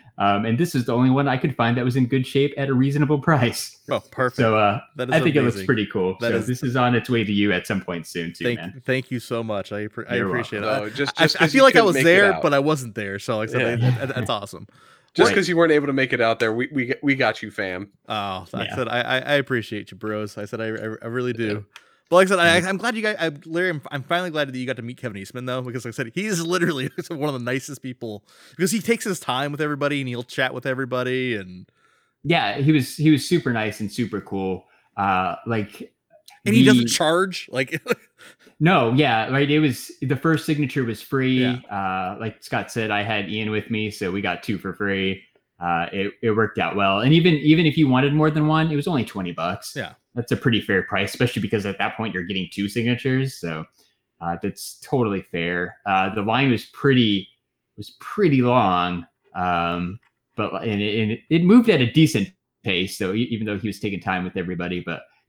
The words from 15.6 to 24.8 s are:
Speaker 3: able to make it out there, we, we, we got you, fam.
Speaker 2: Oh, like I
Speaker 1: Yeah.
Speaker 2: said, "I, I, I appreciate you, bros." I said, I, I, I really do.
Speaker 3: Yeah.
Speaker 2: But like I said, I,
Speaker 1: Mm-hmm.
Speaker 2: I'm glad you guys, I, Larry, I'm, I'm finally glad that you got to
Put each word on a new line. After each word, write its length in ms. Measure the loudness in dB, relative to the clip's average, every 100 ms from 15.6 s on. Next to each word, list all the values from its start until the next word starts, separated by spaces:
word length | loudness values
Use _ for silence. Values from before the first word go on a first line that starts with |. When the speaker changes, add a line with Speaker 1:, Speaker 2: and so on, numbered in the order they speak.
| 4
Speaker 3:
able 140 | 4 2
to 60 |
make 200 | -2 0
it 80 | 2
out 160 | 2 2
there, 140 | 0
we, 160 | -2 -4
we, 220 | -4 -4 -2
we 140 | -2 2
got 260 | 0 -2
you, 80 | -8
fam. 400 | -6 -6 -6 -10 _ -8
Speaker 2:
Oh, 380 | -6 -6 -8 -8
like 80 | -8
I 40 | -6
Speaker 1:
Yeah. 100 | -6
Speaker 2:
said, 120 | -4
"I, 120 | -2
I, 160 | -2 -2
I 140 | 0 -2
appreciate 540 | 0 -4 -4 -10 -10
you, 80 | -12
bros." 400 | -8 -6 -6 -10
I 80 | -10
said, 160 | -6
I, 60 | -6
I, 280 | -6 -8 -10
I 60 | -8
really 260 | -4 -4
do. 140 | -2 -4 -4 -10
Speaker 3:
Yeah. 120 | -20 _ _ 4
Speaker 2:
But 60 | 6
like 100 | 6
I 20 |
said, 100 | 6
I, 200 | 4 4
Speaker 1:
Mm-hmm. 80 | 2
Speaker 2:
I'm 100 | -2
glad 180 | -4 -2
you 40 |
guys, 140 | -4 -2
I, 140 | -4 -6 -6
Larry, 240 | -2 -2
I'm, 120 | -2 -8
I'm 140 | -10
finally 280 | -4 -2 -2
glad 180 | -4 -4
that 60 | -4
you 80 | -6
got 80 |
to 60 | -8